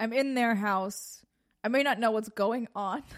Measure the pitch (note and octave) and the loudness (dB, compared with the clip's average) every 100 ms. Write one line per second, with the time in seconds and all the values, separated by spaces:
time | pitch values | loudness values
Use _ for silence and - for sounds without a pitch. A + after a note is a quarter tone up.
0 | A3+ A#3+ C#4 B3+ A#3 G#3+ G#3 F#3+ F#3+ - | -2 0 0 2 2 2 0 0 -2 -6
1 | - - _ _ _ _ G#3+ C4 C#4 G#3+ | -14 -18 _ _ _ _ 0 2 2 2
2 | A3+ A3 G#3+ - G3+ B3 A3+ G3+ G3 A#3 | 2 2 -2 0 0 0 -4 -4 -4 -4
3 | - | -8